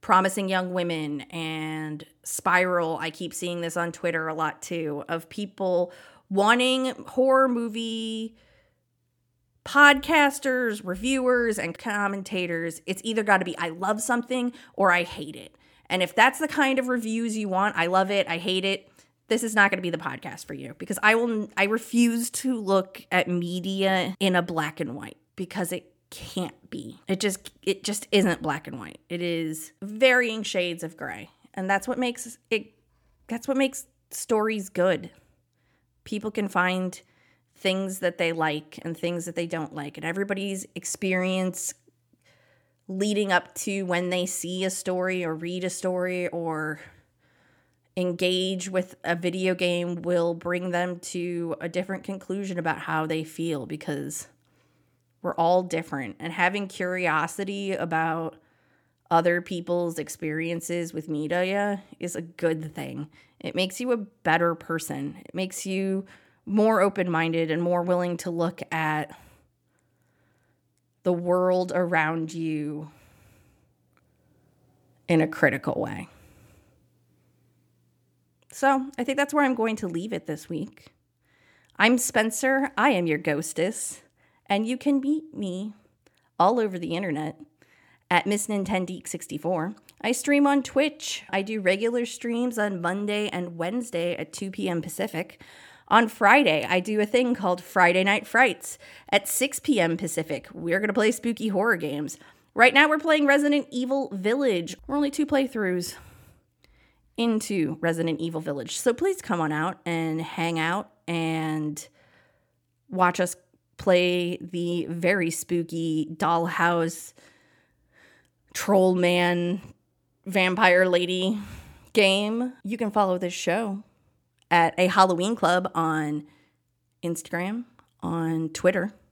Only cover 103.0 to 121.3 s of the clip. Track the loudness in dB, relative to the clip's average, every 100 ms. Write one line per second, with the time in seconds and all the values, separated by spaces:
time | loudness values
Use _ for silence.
103 | 4 4 6 4 4 2 0 -4 -2 -2
104 | -2 -4 0 2 2 2 -2 -10 -6 -2
105 | -2 0 0 2 0 -2 -2 -2 -4 -12
106 | -20 -20 -20 _ _ _ _ _ _ _
107 | _ -2 0 0 0 0 0 0 -2 0
108 | 0 -2 -2 -4 -6 -6 -6 -2 0 2
109 | 0 -2 -4 -2 0 0 -2 -4 -4 -2
110 | -2 -4 -6 -4 -2 0 -2 -2 -6 _
111 | -6 -2 -2 -2 -2 -2 -4 -6 -14 _
112 | _ _ _ _ _ _ _ _ _ 2
113 | 2 2 -2 -4 _ _ _ _ 4 6
114 | 6 2 -2 -4 -8 -4 -2 -2 -4 -2
115 | 2 2 0 -4 -2 -2 -2 -4 -2 -2
116 | -2 -2 2 2 0 2 2 2 0 -4
117 | -16 -20 -20 _ _ _ _ _ _ _
118 | -20 _ _ _ _ -8 2 4 6 4
119 | 4 4 2 2 0 -4 -8 -20 _ _
120 | _ _ -4 2 2 4 6 8 6 4
121 | 2 0 0